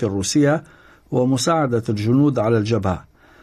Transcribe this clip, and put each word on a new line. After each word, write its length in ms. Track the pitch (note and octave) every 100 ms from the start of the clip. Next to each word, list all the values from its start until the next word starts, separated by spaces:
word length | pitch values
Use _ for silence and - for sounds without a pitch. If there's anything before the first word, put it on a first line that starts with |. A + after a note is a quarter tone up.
الروسية 600 | A2 G2 F#2+ D3+ C#3+ D3+ - - - - -
ومساعدة 720 | B2+ B2+ C3 C#3+ E3 C#3+ A#2 A#2
الجنود 500 | G#2 G#2+ B2+ D3 B2+
على 180 | G#2+ A#2
الجبهة. 540 | G#2 A2+ F#2+ E2+ - _ _ _